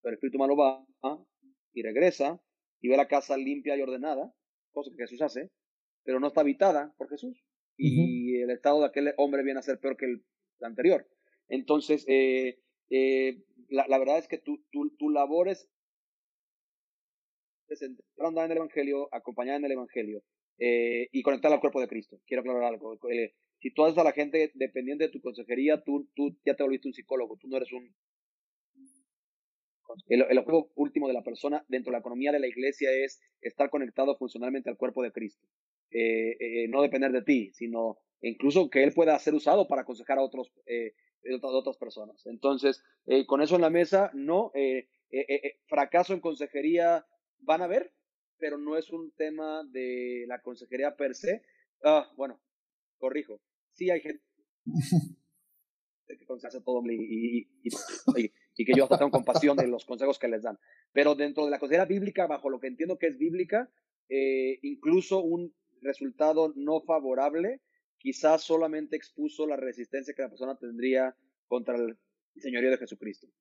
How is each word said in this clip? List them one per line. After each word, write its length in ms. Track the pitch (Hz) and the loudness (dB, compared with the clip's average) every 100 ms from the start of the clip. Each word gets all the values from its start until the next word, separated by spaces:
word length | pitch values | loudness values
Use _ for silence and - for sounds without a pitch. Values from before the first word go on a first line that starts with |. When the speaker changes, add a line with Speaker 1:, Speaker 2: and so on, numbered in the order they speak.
Speaker 1:
pero 120 | 120 | -8
el 20 | |
espíritu 240 | 113 135 131 | -6 -4 0
malo 180 | 135 143 | 2 4
va, 300 | 139 135 135 _ | 4 2 _ _
¿ah? 200 | 131 151 _ _ _ _ _ | -8 -8 _ _ _ _ _
y 100 | 123 | -10
regresa 580 | 110 110 180 175 143 175 _ _ _ _ | -4 2 2 2 -4 -4 _ _ _ _
y 80 | 123 | 2
ve 80 | 131 | 4
la 120 | 139 | 4
casa 280 | 143 - 139 | 0 0 -4
limpia 400 | 135 143 135 139 | -4 -6 -4 -4
y 60 | |
ordenada, 500 | 135 127 147 139 165 _ _ _ _ | -4 -4 -4 -6 -8 _ _ _ _
cosa 180 | - 135 | -10 -10
que 120 | 320 | -10
Jesús 180 | 117 123 | -12 -4
hace, 300 | 147 127 180 _ _ _ _ _ | -4 -4 -12 _ _ _ _ _
pero 160 | - 131 | -4 -2
no 80 | 143 | 2
está 120 | 151 | 2
habitada 540 | 147 135 190 151 147 _ | 2 4 4 4 -2 _
por 120 | - | -12
Jesús. 360 | 147 247 247 _ _ _ _ | -10 -12 -14 _ _ _ _
Y 600 | 147 131 170 123 123 123 | 2 4 2 0 -2 -2
Speaker 2:
Ujú. 60 | |
Speaker 1:
el 60 | 123 | -2
estado 300 | 123 143 147 | 0 2 4
de 60 | 143 | 2
aquel 260 | 143 143 143 | 0 -2 2
hombre 260 | 143 139 | 0 2
viene 160 | 135 135 | -2 -4
a 40 | |
ser 180 | 135 127 | -4 -4
peor 160 | 135 131 | -4 -4
que 100 | 131 | -4
el 180 | 120 _ _ _ _ | -6 _ _ _ _
anterior. 480 | 117 113 151 185 - _ _ _ _ | -12 2 4 4 0 _ _ _ _
Entonces, 560 | 131 127 151 - 151 - | -8 2 0 2 -2 4
eh, 520 | 135 135 131 131 - _ _ _ | 4 4 2 -2 -6 _ _ _
eh, 540 | 131 135 131 131 127 _ _ - | 2 2 2 0 -4 _ _ -4
la, 180 | 135 135 | -2 2
la 120 | 135 | 2
verdad 200 | 131 156 | 4 0
es 100 | 175 | 0
que 100 | 160 | -10
tu, 260 | - 147 _ | -8 -10 _
tu, 260 | 143 147 _ | -6 -6 _
tu 140 | 151 | -2
labor 380 | 147 139 160 180 | 0 2 2 0
es, 200 | 185 _ _ _ _ _ _ _ _ _ _ _ _ _ _ _ _ _ _ _ _ _ | -2 _ _ _ _ _ _ _ _ _ _ _ _ _ _ _ _ _ _ _ _ _
es 140 | 151 | -12
entrar 420 | 135 127 _ - | -12 -14 _ -8
a 40 | 165 | -4
andar 160 | 165 165 | -2 -2
en 60 | |
el 40 | 160 | -2
evangelio, 500 | 156 - 139 139 139 | -2 -4 -2 -4 -6
acompañar 440 | 120 - 113 123 143 | -10 -10 -8 -6 -4
en 80 | 143 | -4
el 60 | |
evangelio, 500 | 131 120 123 107 107 _ _ _ _ | -6 -6 -8 -8 -10 _ _ _ _
eh, 500 | 120 120 117 120 123 | 0 2 2 -2 -4
y 100 | 135 | -2
conectar 300 | 131 131 151 | 0 2 2
al 80 | 143 | 2
cuerpo 200 | 143 135 | 2 0
de 60 | 120 | -4
Cristo. 320 | 113 104 98 _ | -6 -12 -20 _
Quiero 140 | 127 | -6
aclarar 240 | 123 123 | -2 -2
algo. 340 | 120 113 110 110 123 | -2 -4 -12 -12 -4
Eh, 240 | 120 110 _ _ _ | -2 -4 _ _ _
si 120 | 131 | -10
tú 120 | - | 4
haces 140 | 156 160 | 4 6
a 60 | |
la 80 | 160 | 4
gente 380 | 139 147 156 151 | 4 0 2 0
dependiente 500 | 135 131 135 127 147 | 0 -6 -4 -6 -2
de 60 | 156 | -4
tu 100 | 131 | -4
consejería, 640 | 123 113 117 123 143 151 | -12 -12 -6 0 2 2
tú, 240 | 151 143 139 | 0 -4 -4
tú 220 | - 143 139 | -4 -4 -2
ya 120 | - 135 | -2 0
te 60 | |
volviste 260 | 139 135 139 | 0 -2 -6
un 60 | |
psicólogo, 420 | 123 - 131 113 107 | -12 -6 -6 -4 -10
tú 120 | 131 | -8
no 80 | 131 | -6
eres 160 | 123 | -6
un... 220 | 123 123 101 _ _ _ _ _ _ _ 269 269 262 262 _ _ _ _ _ _ _ _ 190 - | -12 -16 _ _ _ _ _ _ _ _ _ -20 _ _ _ _ _ _ _ _ _ _ -20 0
El, 160 | 120 | 4
el 160 | 131 127 | 6 4
objetivo 320 | 127 160 151 | 4 2 0
último 320 | - 147 151 139 | -4 -2 -2 -2
de 80 | |
la 80 | 123 | -4
persona 420 | 113 117 147 147 - | -6 -6 -4 -4 -4
dentro 220 | 127 127 | -6 -4
de 40 | 123 | -6
la 40 | |
economía 320 | 117 120 139 | -6 -4 0
de 80 | 147 | 0
la 80 | 131 | -2
iglesia 420 | 120 135 139 139 | -2 -4 -2 0
es 280 | 131 135 - _ _ | 0 -2 -6 _ _
estar 300 | 113 - 139 | -12 -2 0
conectado 460 | 147 127 - 139 139 | 0 -4 0 0 0
funcionalmente 500 | 127 117 123 135 127 | -6 -8 -6 -4 -6
al 80 | 117 | -4
cuerpo 260 | 127 117 | -4 -2
de 100 | 123 | -6
Cristo. 340 | 117 110 _ _ _ _ _ _ | -6 -10 _ _ _ _ _ _
Eh, 460 | 117 113 113 113 120 | 0 2 2 0 -4
eh, 280 | 120 117 113 | -4 -2 0
no 140 | 131 | 2
depender 300 | 143 131 135 | 2 2 0
de 100 | 127 | 0
ti, 300 | 110 135 98 | 2 2 2
sino 440 | _ 117 117 113 107 _ _ | _ -8 -4 -4 -6 _ _
incluso 480 | 117 117 139 151 160 | -10 -2 2 4 4
que 160 | 139 | 4
él 80 | 135 | 4
pueda 260 | 147 160 147 | 6 4 4
ser 160 | - | 2
usado 320 | 147 143 185 185 | 2 4 4 4
para 160 | 135 | 0
aconsejar 360 | 127 113 117 135 | -4 -12 -2 0
a 40 | |
otros, 300 | 135 135 123 _ - | 0 -2 -12 _ -8
eh, 260 | 120 113 _ _ _ | -6 -6 _ _ _
de 180 | 117 127 | -8 -6
otras 360 | 135 131 131 127 | 0 0 -2 -8
personas. 480 | 120 110 107 - - | -12 -12 -16 -16 -16
Entonces, 560 | 117 139 139 139 131 _ _ - | -2 0 4 2 0 _ _ 2
eh, 180 | 131 | 2
con 160 | 131 139 | 4 2
eso 140 | 151 | 4
en 80 | 175 | 4
la 80 | 160 | 4
mesa, 400 | 170 170 190 196 | 4 4 4 2
no, 380 | 139 143 175 226 | -2 -2 0 0
eh, 340 | 139 135 131 - _ _ | 0 0 0 -6 _ _
eh, 140 | 127 139 | -6 -2
eh, 140 | 139 | -2
eh, 180 | 139 - _ | -4 -10 _
fracaso 460 | 147 139 170 180 | 0 2 2 2
en 80 | 190 | -2
consejería 840 | 165 151 147 143 147 170 170 170 - _ _ _ | -4 -6 -6 -4 0 2 4 2 -2 _ _ _
van 240 | - 160 | -2 0
a 40 | 180 | 2
ver, 280 | 214 359 _ _ _ _ _ | 0 -2 _ _ _ _ _
pero 200 | 156 147 | -8 -6
no 180 | 147 156 | -4 -4
es 140 | 160 | -6
un 220 | 165 160 | -10 -12
tema 520 | _ 156 156 156 156 151 | _ -6 -4 -8 -8 -10
de 540 | 127 127 127 123 123 120 | -8 -6 -6 -6 -8 -8
la 140 | 123 | -10
consejería 540 | - 120 120 127 143 147 | -10 -16 -10 -4 -4 -2
per 180 | 139 | -6
se. 280 | 127 - 214 _ _ _ _ | -4 -4 -4 _ _ _ _
Ah, 300 | - 151 139 - | 4 4 2 -10
bueno, 220 | 135 120 _ _ _ _ _ _ | -10 -10 _ _ _ _ _ _
corrijo, 420 | 131 139 - 107 _ _ _ | -4 -4 -8 -16 _ _ _
sí 160 | _ 185 | _ -2
hay 120 | 170 | -2
gente 220 | 151 - _ _ _ _ - | -4 -12 _ _ _ _ -6
Speaker 2:
<laughs> 520 | 151 135 170 - - _ _ _ _ _ _ _ _ _ | -4 2 2 0 -14 _ _ _ _ _ _ _ _ _
Speaker 1:
que 200 | - _ | -20 _
conoce 340 | 127 - 127 | -12 -12 -12
todo 220 | 120 123 120 | -4 -2 -2
y, 40 | |
y, 440 | 113 110 110 117 120 - _ | -6 -4 -4 -2 -4 -6 _
y, 600 | - - - - - - | -8 -8 -10 -4 0 0
y, 100 | 107 _ _ _ | -2 _ _ _
y 80 | |
que 80 | 117 131 | 4 4
yo 80 | |
hasta 140 | 135 139 | 6 4
tengo 120 | 143 | 4
compasión 460 | - 120 131 151 139 | 2 2 4 4 4
de 100 | 127 | 2
los 180 | 117 - | -2 -6
consejos 320 | 123 139 135 | -2 -2 0
que 100 | 123 | -2
les 140 | 113 | -4
dan. 160 | 113 107 _ _ _ | -6 -10 _ _ _
Pero 220 | 135 147 | 4 4
dentro 320 | 143 147 143 147 | 4 0 -2 -2
de 40 | |
la 80 | 143 | -2
consejería 280 | 143 165 185 | 2 2 2
bíblica, 400 | 196 202 - 170 | 0 -2 -2 -2
bajo 240 | 143 143 | -2 -4
lo 100 | 127 | -6
que 60 | 131 | -8
entiendo 320 | 127 165 180 | -6 -6 -2
que 100 | 165 | -2
es 100 | 131 | 0
bíblica, 520 | 160 175 175 208 254 _ _ _ _ | -4 -2 0 -2 -2 _ _ _ _
eh, 500 | 135 135 135 131 131 | -2 0 0 -2 -4
incluso 600 | 143 139 151 180 180 190 | -8 -4 2 2 2 -2
un 320 | 170 170 175 _ _ _ | 0 -4 -6 _ _ _
resultado 720 | 135 135 135 120 151 156 156 139 | -8 -6 -8 0 2 2 0 -2
no 240 | 143 156 | -2 -2
favorable, 800 | - 160 135 127 143 156 190 269 _ _ _ _ | 0 -2 0 0 0 0 -4 -6 _ _ _ _
quizás 440 | 135 127 156 160 | -8 0 2 2
solamente 540 | 156 160 160 156 151 156 | 2 0 0 -4 -6 -8
expuso 500 | - - 147 - 156 | -10 -8 -8 -4 -4
la 100 | 139 | -4
resistencia 580 | 131 123 117 139 135 | -6 -10 -8 -8 -8
que 80 | 143 | -8
la 80 | 127 | -10
persona 260 | - 127 135 | -8 -10 -8
tendría 560 | 120 117 127 131 131 - _ _ _ | -12 -4 0 2 0 -4 _ _ _
contra 300 | 123 113 120 | -4 -2 -2
el 220 | 117 113 _ _ _ - | -4 -6 _ _ _ -14
señorío 340 | 135 120 127 | -8 0 2
de 80 | 127 | 0
Jesucristo. 500 | 123 101 107 101 _ _ | -2 -12 -12 -14 _ _